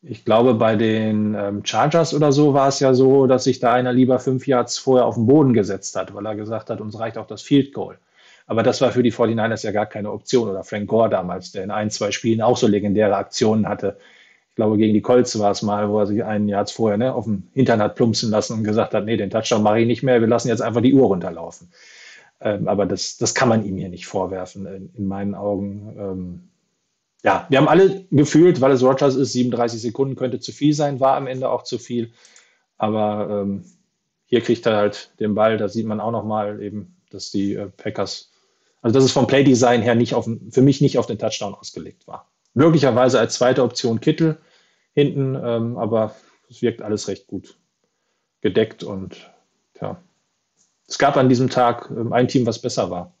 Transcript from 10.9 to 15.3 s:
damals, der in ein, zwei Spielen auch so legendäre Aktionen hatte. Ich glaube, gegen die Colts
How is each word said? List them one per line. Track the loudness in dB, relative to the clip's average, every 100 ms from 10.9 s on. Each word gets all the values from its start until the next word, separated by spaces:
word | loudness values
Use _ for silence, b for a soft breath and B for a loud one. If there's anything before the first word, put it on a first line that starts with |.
| 2 2
damals, | 0 -4 -8 -10
der | -12
in | -8
ein, | -6 -6
zwei | -4 -6
Spielen | -4 -2 0
auch | 2 2
so | 2
legendäre | 2 0 0 2 0
Aktionen | -4 -2 0 2 0
hatte. | -2 -6 -8 b b b b b
Ich | -4
glaube, | 0 2
gegen | 2
die | 2
Colts | 2 2 2